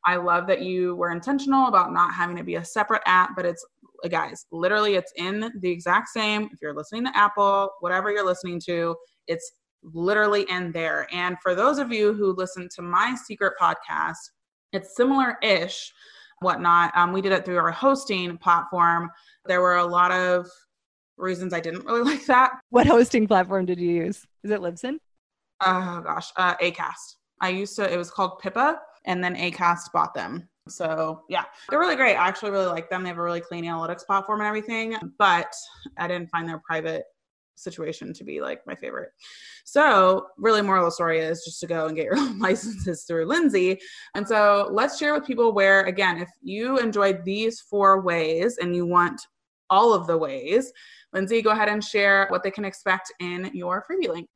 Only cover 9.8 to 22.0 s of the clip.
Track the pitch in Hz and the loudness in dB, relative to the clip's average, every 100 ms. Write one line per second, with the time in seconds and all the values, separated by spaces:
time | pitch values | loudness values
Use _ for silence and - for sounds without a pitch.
9.8 | 180 165 175 208 214 208 196 180 175 165 | -16 -4 0 2 4 2 0 -4 -4 -4
10.8 | 160 151 - 175 180 180 185 180 247 285 | -4 -4 -4 -4 -4 -4 -2 2 2 2
11.8 | 254 226 208 208 202 185 185 185 180 - | -2 0 0 2 0 0 -6 -8 -14 -12
12.8 | 175 175 226 254 - 214 196 - 170 165 | -2 0 0 -4 -10 -2 -2 2 0 0
13.8 | - 156 160 165 - _ _ _ _ 196 | -6 -4 -4 -6 -16 _ _ _ _ -8
14.8 | 190 - 247 269 254 - 220 190 175 - | -8 0 2 2 0 0 2 2 0 -8
15.8 | - _ - - - _ 180 165 175 170 | -14 _ -20 -20 -20 _ -2 0 4 6
16.8 | 170 180 175 185 190 190 185 175 165 165 | 4 2 2 2 2 0 0 0 0 2
17.8 | 269 269 - 196 175 170 185 170 170 180 | 2 2 0 -4 -4 -4 2 2 2 2
18.8 | 170 170 170 - _ _ - 180 180 180 | 4 2 -2 -12 _ _ -2 2 4 4
19.8 | 175 175 180 185 180 180 180 - _ _ | 2 2 2 2 2 0 -2 -18 _ _
20.8 | _ _ _ _ 185 175 185 175 165 170 | _ _ _ _ -6 -4 -4 -6 -6 -10
21.8 | - 233 | -4 0